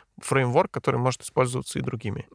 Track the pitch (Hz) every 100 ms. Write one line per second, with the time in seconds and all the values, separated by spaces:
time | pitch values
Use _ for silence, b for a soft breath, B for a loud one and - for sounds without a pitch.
0 | B - - 131 127 127 190 - - 127
1 | 127 123 - - 127 127 - - 123 117
2 | 110 98 -